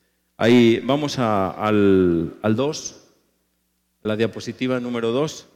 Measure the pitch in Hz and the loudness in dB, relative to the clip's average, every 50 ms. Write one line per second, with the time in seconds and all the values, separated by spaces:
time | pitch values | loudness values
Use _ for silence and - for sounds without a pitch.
0 | _ _ _ _ _ _ _ - 101 117 123 123 120 113 113 107 - 120 139 147 | _ _ _ _ _ _ _ -2 2 4 6 6 6 6 4 2 0 -2 -2 -2
1 | 151 143 147 135 123 110 107 98 95 90 - - 101 107 104 104 101 98 95 95 | -2 -4 -4 -4 -2 -2 0 0 -2 -2 -4 -4 -2 0 2 4 4 4 6 4
2 | 92 90 85 82 82 - - - - 110 113 113 135 147 156 - - - - - | 4 4 2 0 -2 -4 -8 -6 -2 -2 -2 0 -2 -4 -6 -8 -12 -16 -18 -18
3 | _ _ _ _ _ _ _ _ _ _ _ _ _ _ _ _ _ _ _ _ | _ _ _ _ _ _ _ _ _ _ _ _ _ _ _ _ _ _ _ _
4 | _ 107 107 107 113 107 - 113 - 120 110 - 131 127 127 127 120 123 120 117 | _ -6 -4 -2 -2 -4 -4 -8 -12 -12 -8 -6 -4 -4 -4 -4 -6 -6 -6 -4
5 | 113 113 117 131 156 156 - - - _ _ | -4 -2 -2 -2 -4 -4 -6 -12 -20 _ _